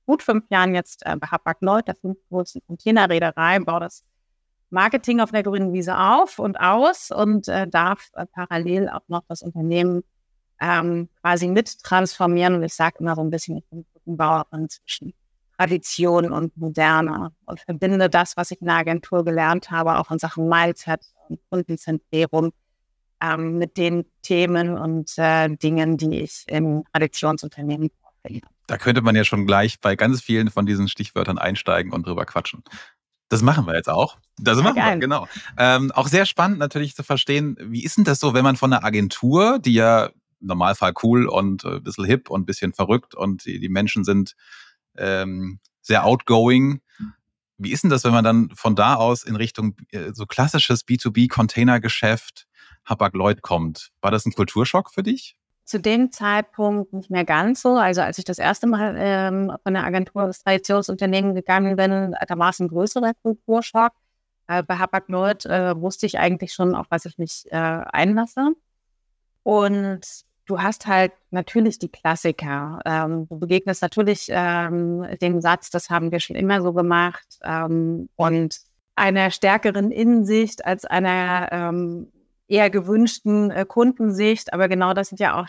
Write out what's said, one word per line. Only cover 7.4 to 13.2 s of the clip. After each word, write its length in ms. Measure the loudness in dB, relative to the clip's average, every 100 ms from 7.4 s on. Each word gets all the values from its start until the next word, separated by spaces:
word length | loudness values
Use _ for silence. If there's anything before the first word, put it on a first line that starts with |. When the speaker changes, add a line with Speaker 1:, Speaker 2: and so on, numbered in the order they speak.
| 0
Speaker 1:
äh, 200 | -4 0
darf, 420 | 0 0 -2 -8
äh, 100 | -14 -12
parallel 640 | -10 -6 -4 0 0 -2
auch 200 | -4 -6
noch 140 | -8 -8
das 140 | -12
Unternehmen, 600 | -10 -4 -2 2 2 0 -6 _ _ _ _ -6
ähm, 520 | -2 0 0 -4 -6 _
quasi 280 | -2 0 0
mittransformieren. 1040 | -2 -4 -14 -2 0 0 0 0 2 2
Und 80 | 0
ich 100 | -2
sag 260 | -2 -4 -2
immer 160 | -4
so 60 | -2